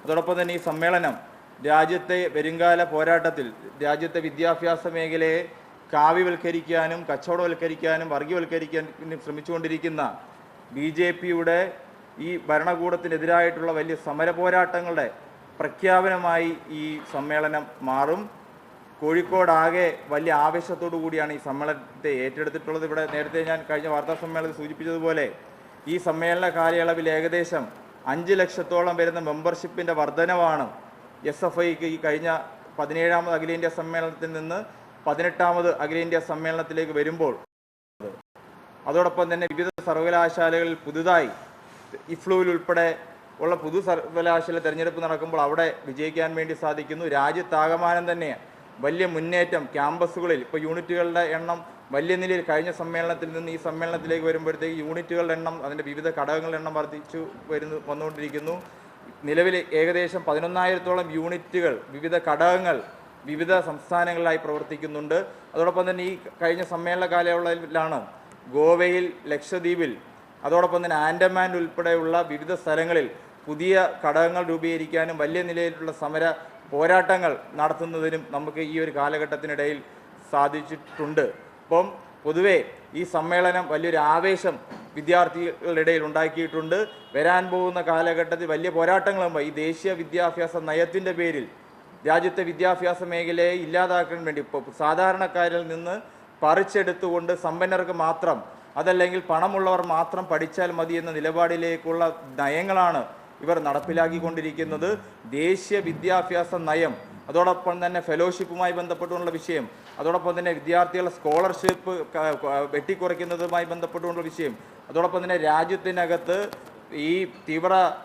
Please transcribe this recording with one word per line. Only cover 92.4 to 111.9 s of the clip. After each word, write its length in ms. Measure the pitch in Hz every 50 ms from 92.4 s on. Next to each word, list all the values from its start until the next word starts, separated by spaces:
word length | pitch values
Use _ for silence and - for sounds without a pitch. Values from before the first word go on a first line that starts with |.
| 185 170
വിദ്യാഭ്യാസ 520 | 165 147 185 185 180 175 180 175 175 175 185 175
മേഖലയെ 420 | 170 170 170 165 170 170 170 175 180 185 165
ഇല്ലാതാക്കാൻ 540 | 156 160 180 185 175 180 180 170 - 170 170 165
വേണ്ടി, 140 | 156 151 147 139
ഇപ്പോൾ 160 | - - 143 117 - 110 -
സാധാരണക്കാരിൽ 800 | 156 151 160 170 185 190 185 190 190 180 180 180 175 175 170 170 170 160
നിന്ന് 220 | 165 165 170 175 185 220 - - - - - - - -
പറിച്ചെടുത്തുകൊണ്ട് 880 | 151 151 160 190 196 196 - 208 185 180 175 180 190 180 170 175 170 170 180 170 180
സമ്പന്നർക്ക് 500 | 160 165 170 185 185 190 180 180 170 180 170 160
മാത്രം, 360 | 160 165 165 180 170 147 113 - - - - - - - 139
അതല്ലെങ്കിൽ 400 | 165 185 185 180 180 180 180 185 180 -
പണമുള്ളവർ 520 | 165 160 175 196 196 196 190 185 185 180 175 175 160
മാത്രം 300 | 160 170 165 - 180 185 156
പഠിച്ചാൽ 400 | 165 156 160 156 - - 180 175 175 170
മതി 160 | 165 165 170 170
എന്ന 120 | 165 170 160 156
നിലപാടിലേക്കുള്ള 840 | 151 160 160 170 170 170 170 165 165 170 165 160 - 165 165 170 170 165 160 - - 139 131 143
നയങ്ങളാണ് 640 | 143 139 147 165 185 196 190 185 180 175 160 135 117 - - - - - - - -
ഇവർ 120 | 156 170 165 151
നടപ്പിലാക്കിക്കൊണ്ടിരിക്കുന്നത്. 1200 | 147 139 - - 180 160 165 165 165 170 170 170 165 165 160 156 156 147 160 160 151 156 151 160 190 214 202 - - - - - 113 127 143
ദേശീയ 360 | 156 175 190 190 - - 202 202 180 165
വിദ്യാഭ്യാസ 640 | 160 151 165 185 185 185 175 180 180 170 170 - 190 175 165 156
നയം, 260 | 151 165 165 147 117 - - - - - - -
അതോടൊപ്പം 460 | 143 170 180 185 180 180 - 185 175 180 175
തന്നെ 160 | 175 180 175 165 165
ഫെലോഷിപ്പുമായി 640 | 156 160 170 180 175 180 190 - 170 175 180 180 175 175
ബന്ധപ്പെട്ടുള്ള 520 | 175 170 170 160 175 165 180 175 175 170 165
വിഷയം, 280 | 160 160 - 165 147 123 107 - - - - - -
അതോടൊപ്പം 320 | 147 160 170 180 175 180 170 175
തന്നെ 140 | 175 180 165 147
വിദ്യാർത്ഥികളുടെ 540 | 143 156 170 175 175 175 175 185 180 175 170 -
സ്കോളർഷിപ്പ് 760 | - 151 151 165 185 190 180 - 185 185 180 - - -